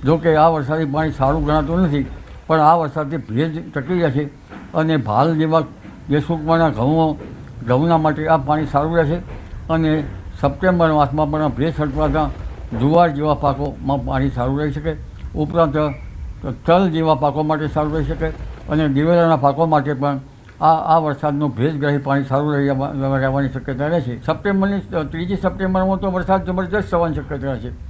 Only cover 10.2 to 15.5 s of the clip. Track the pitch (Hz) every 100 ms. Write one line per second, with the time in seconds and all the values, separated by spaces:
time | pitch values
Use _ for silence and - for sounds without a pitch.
10.2 | - - 143 139 185 180 165 151 139 147
11.2 | 151 156 151 117 156 151 151 135 156 151
12.2 | 147 - - - - 113 131 170 175 143
13.2 | 151 143 143 135 143 131 139 139 135 135
14.2 | 135 123 123 139 151 139 156 151 - -
15.2 | - - 151